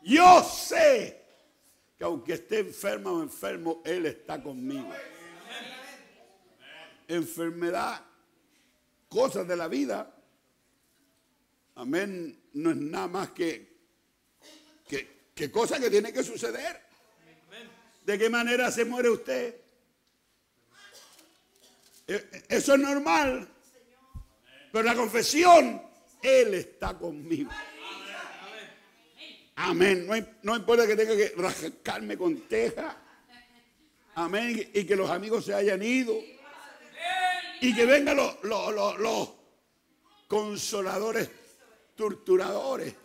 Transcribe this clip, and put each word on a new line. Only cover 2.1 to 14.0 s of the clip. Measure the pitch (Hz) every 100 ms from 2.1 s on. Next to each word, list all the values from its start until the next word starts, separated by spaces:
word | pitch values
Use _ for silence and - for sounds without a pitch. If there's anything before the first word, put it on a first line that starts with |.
| 165 -
esté | 165 - 214
enferma | 190 - 196 214 196
o | 175
enfermo, | 151 - 170 - 165 160 151
Él | 180 160
está | 120 - 156
conmigo. | 147 131 127 139 117 110 - - - - 214 240 247 262 269 269 - _ - _ _ _ - - - - _
Enfermedad, | 170 156 - 170 170 170 180 - 202 - _ _ _ _ _ _ _ _ _ _
cosas | 180 254 196 180
de | 175
la | 165
vida, | 269 127 208 214 - _ _ _ _ _ _ _ _ _ _ _ _ _ _ _ -
amén, | 123 165 202 185 165 - _
no | 143 165
es | 139
nada | 147 180 185
más | 185 185
que, | - 170 120 101 _ _ _